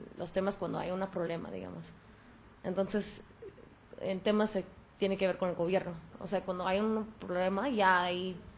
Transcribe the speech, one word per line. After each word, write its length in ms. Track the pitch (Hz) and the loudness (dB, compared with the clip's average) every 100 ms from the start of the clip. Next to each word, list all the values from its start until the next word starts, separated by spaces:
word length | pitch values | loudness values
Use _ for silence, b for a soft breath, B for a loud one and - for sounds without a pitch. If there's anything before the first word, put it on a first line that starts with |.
| - - | -12 -8
los 140 | 170 | -4
temas 240 | 196 190 196 | 0 0 0
cuando 240 | 170 160 | -2 -2
hay 120 | 156 | -2
un 140 | 185 190 | -2 -2
problema, 440 | 185 165 165 151 | -2 -2 -2 -6
digamos. 400 | 190 185 175 165 - B B B B B - | -8 -8 -10 -12 -16 B B B B B -10
Entonces, 580 | - 185 196 208 196 - - - 415 - - - - - | -4 -2 0 0 -2 -8 -12 -18 -18 -16 -20 -20 -20 -8
en 200 | 190 190 | -4 -2
temas 300 | 214 214 214 | 2 4 4
se 140 | 196 - - - - | 2 -4 -12 -20 -2
tiene 200 | 196 190 | 0 4
que 100 | 190 | 2
ver 100 | 175 | 2
con 120 | 185 | 0
el 60 | 165 | 2
gobierno. 360 | 170 185 180 165 - - | 2 2 0 -8 -12 -12
O 60 | 190 | -2
sea, 160 | 190 | -2
cuando 240 | 185 180 180 | -2 -2 2
hay 140 | 190 | 2
un 260 | 220 220 220 - | 2 0 -2 -8
problema, 500 | 196 180 185 196 269 | -4 0 2 2 0
ya 320 | 220 190 180 | 4 6 6
ahí 320 | 180 180 185 175 - | 4 0 -2 -6 -12